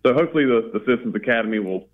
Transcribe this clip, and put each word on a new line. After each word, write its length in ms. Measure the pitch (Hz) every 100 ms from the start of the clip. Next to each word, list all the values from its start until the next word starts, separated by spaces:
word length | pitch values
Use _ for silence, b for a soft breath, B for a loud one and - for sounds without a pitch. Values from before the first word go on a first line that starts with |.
| 131
So 80 |
hopefully 320 | 127 170 165 135
the, 260 | 117 113
the 60 | 107 131
Citizens 280 | 120 120 104
Academy 440 | 127 117 110 107
will 280 | 95 92 -